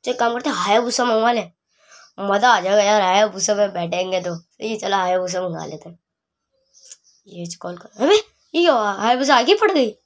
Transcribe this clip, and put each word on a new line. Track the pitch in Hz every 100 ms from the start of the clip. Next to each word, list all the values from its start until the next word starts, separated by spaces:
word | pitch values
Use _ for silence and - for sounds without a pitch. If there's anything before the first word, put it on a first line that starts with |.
चलो | - 247
काम | 233
करते | 240 285
हैं, | 202
हायाबुसा | 180 214 240 233 247
मंगवा | 220 226
लें, | 240 170 _ _ _ _ - - -
मज़ा | 202 202 247
आ | 220
जाएगा | 180 208
यार, | 202 214
हायाबुसा | 185 190 214 190 185 208
पे | 208
बैठेंगे | 185 170 175 185 185
तो। | 175 170
सही, | _ _ 220 214
चलो | 208 196
हायाबुसा | 180 185 180 180
मंगवा | 180 165 160
लेते | 156 170
हैं। | 175 _ _ _ _ _ _ _ _ - - _ _ _
ये | 175 175 -
कॉल | 180 180
कर, | - -
अबे | 277 427
ये | - _ _ 330
क्या | 349
हुआ, | 262 208
हायाबुसा | 196 214 247 269 254
आगे | 254 427
पड़ | 440
गई | 349 233 -